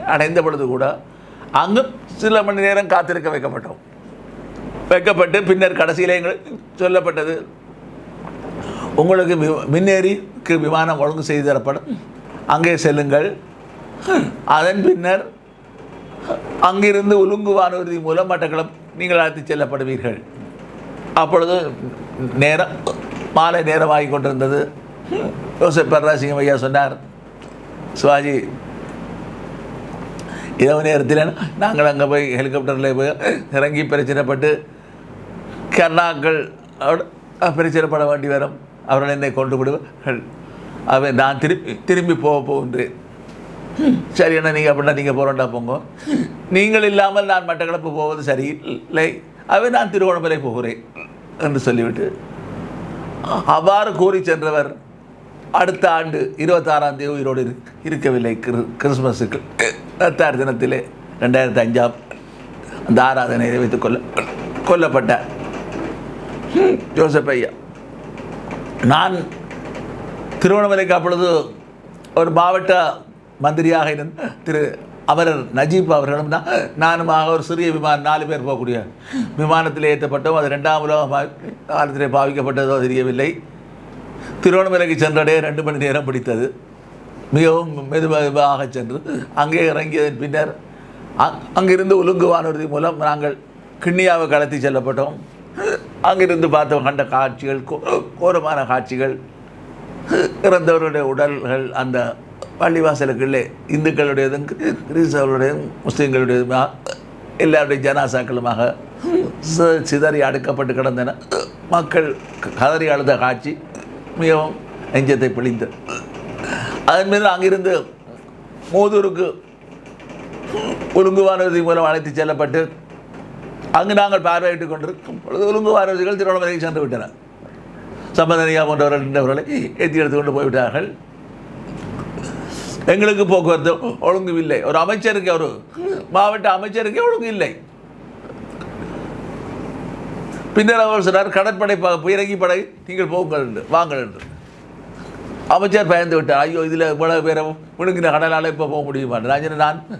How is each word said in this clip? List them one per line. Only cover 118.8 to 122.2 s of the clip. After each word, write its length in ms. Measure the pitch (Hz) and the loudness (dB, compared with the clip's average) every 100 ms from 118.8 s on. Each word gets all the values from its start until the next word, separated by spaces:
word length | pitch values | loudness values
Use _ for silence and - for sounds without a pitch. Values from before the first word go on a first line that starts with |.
| 202 208 196 165 180 - - - - - - - - - - - - - - - - | 4 4 2 0 -4 -4 -14 -20 -20 -20 -20 -20 -20 -18 -16 -14 -10 -6 -6 -8 -2
உலுங்கு 280 | - 190 190 | 2 4 4
வானூர்தி 400 | 190 185 185 170 | 4 4 2 2
மூலம் 220 | 170 165 | 2 2
அழைத்து 260 | 160 160 151 | 2 0 -2
செல்லப்பட்டு 540 | 139 | -2